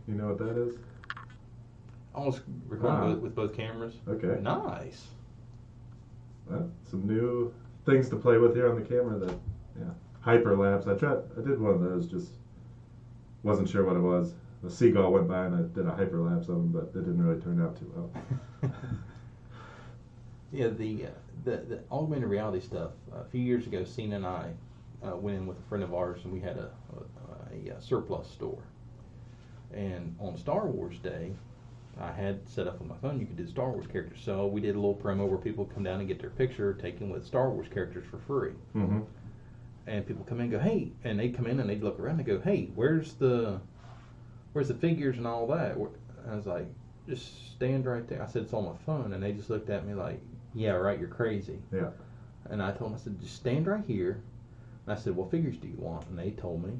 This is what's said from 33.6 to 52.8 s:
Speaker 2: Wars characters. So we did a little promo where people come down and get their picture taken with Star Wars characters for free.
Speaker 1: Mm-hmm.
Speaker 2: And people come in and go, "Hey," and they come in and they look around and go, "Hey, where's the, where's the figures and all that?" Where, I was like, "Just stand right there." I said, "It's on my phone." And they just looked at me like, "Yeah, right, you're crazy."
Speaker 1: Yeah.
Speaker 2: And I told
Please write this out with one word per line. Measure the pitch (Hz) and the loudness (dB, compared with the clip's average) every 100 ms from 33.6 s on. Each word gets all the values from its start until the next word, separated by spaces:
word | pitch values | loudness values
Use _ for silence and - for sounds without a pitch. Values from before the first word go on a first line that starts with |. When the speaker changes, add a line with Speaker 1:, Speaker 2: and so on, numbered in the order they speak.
| 127 | -2
Speaker 2:
Wars | 104 - | -2 -4
characters. | 95 85 - | -6 -6 -6
So | - 98 98 | -4 0 0
we | 104 | 2
did | 104 101 | 0 2
a | |
little | 101 98 | 2 2
promo | 104 98 98 | 2 2 2
where | 92 | 2
people | - 104 98 | 0 -2 -4
come | - | -2
down | 92 95 | -2 -2
and | 95 | -2
get | 90 | -4
their | - | -4
picture | - 127 - 101 92 | 0 0 2 0 0
taken | 87 - 101 | -4 -6 -6
with | 90 - | -6 0
Star | 127 131 | 2 2
Wars | - - | 2 -2
characters | 101 87 90 - | -2 -2 -4 -10
for | - | -10
free. | - 139 92 - - 110 | -2 0 0 -4 -4 2
Speaker 1:
Mm-hmm. | 95 107 107 - - - - - - - - | 4 2 0 -10 -16 -16 -16 -16 -16 -14 -6
Speaker 2:
And | 104 98 | -4 -2
people | 110 | -6
come | - 120 | -4 -2
in | |
and | 120 | 0
go, | 110 | 2
"Hey," | 180 214 - - | 2 2 0 -6
and | 120 104 | -2 0
they | 120 | 0
come | 123 117 | 0 0
in | 135 | 2
and | 107 | 0
they | 104 | 0
look | 107 - | -2 -2
around | 110 160 | -2 0
and | 120 | 2
go, | 98 | 2
"Hey, | 165 202 - 98 | 4 2 0 2
where's | 131 160 156 - | 4 4 0 2
the, | 131 123 110 95 - - - - - - - - - | 4 4 2 -2 -8 -16 -18 -18 -18 -18 -18 -18 -4
where's | 147 127 | 0 0
the | 120 | 2
figures | 170 147 139 120 | 2 4 2 0
and | 117 | 0
all | 117 117 | 0 2
that?" | 160 113 - | 2 2 -2
Where, | - - - - 117 | -4 -6 -16 -12 -6
I | 107 | -4
was | 98 | -2
like, | 87 - - - - - | -4 -4 -10 -18 -16 -8
"Just | 131 - - - | -8 -8 -16 -12
stand | - 127 135 127 | -2 2 2 2
right | 120 120 | 0 -2
there." | - | -6
I | 104 | -4
said, | 120 | -4
"It's | 104 | -2
on | 113 92 | -2 -2
my | 85 - | -4 -2
phone." | 156 110 | -2 0
And | 95 | -2
they | 98 | -2
just | 101 - | -2 -2
looked | 107 110 | -2 -2
at | 101 101 | -2 -2
me | |
like, | 101 85 82 - - - 113 | -4 -4 -6 -10 -14 -8 0
"Yeah, | 110 | 2
right, | 90 98 98 | 4 4 2
you're | 85 | -2
crazy." | - 117 104 95 95 - | 0 2 0 -4 -8 -4
Speaker 1:
Yeah. | 95 87 - - - - - - | -2 -2 -4 -14 -16 -18 -16 -6
Speaker 2:
And | 104 | -2
I | 98 | -2
told | 101 | -2